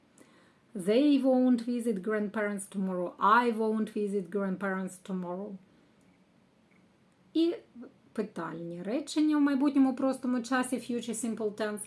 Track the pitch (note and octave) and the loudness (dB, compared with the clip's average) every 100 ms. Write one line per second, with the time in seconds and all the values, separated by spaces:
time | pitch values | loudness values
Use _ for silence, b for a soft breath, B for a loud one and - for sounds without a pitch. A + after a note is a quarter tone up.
0 | _ b b b b b _ G#3+ F3 A3+ | _ b b b b b _ -6 2 4
1 | D4 C#4 C4 B3+ B3+ A#3+ B3 A#3+ A#3 F#3+ | 6 4 4 4 4 2 0 -4 -2 -2
2 | F#3 G#3+ G#3 A3 G#3 G3+ - G3 F#3+ F3+ | -2 -2 -2 -2 -4 -4 -8 -4 -4 -2
3 | F3 - G3 A3+ B3 G#3+ A3 A3 G#3 A3 | -4 0 4 6 4 2 0 0 -2 -2
4 | G#3 G3+ E3+ G3+ G3 F#3 G3 F#3+ F#3+ - | -2 -2 -4 -4 -2 -2 -4 -4 -4 -10
5 | - F#3 F3 F3+ G#3 G3 b b b b | -8 -6 -6 -8 -8 -12 b b b b
6 | b _ _ _ _ _ _ _ _ _ | b _ _ _ _ _ _ _ _ _
7 | _ _ _ D#4 E4 - - A#3 B3+ _ | _ _ _ 0 2 0 -8 -20 -20 _
8 | _ - G3+ - E3 E3 E3+ F3 F#3+ C4+ | _ -8 -6 -6 -8 -8 -8 -8 -4 -4
9 | D4+ D#4+ D4+ D4+ C#4+ C4+ D4 C#4+ C4 B3+ | -2 0 2 4 4 4 4 4 4 4
10 | C4+ C4 B3 B3 A#3+ B3+ B3+ A#3+ - A#3+ | 0 0 -2 -2 0 -2 0 -4 -4 -6
11 | A#3 G#3+ A#3 A3 G#3+ G3+ G#3+ G#3 | -4 -4 -4 -2 -4 -2 -4 -4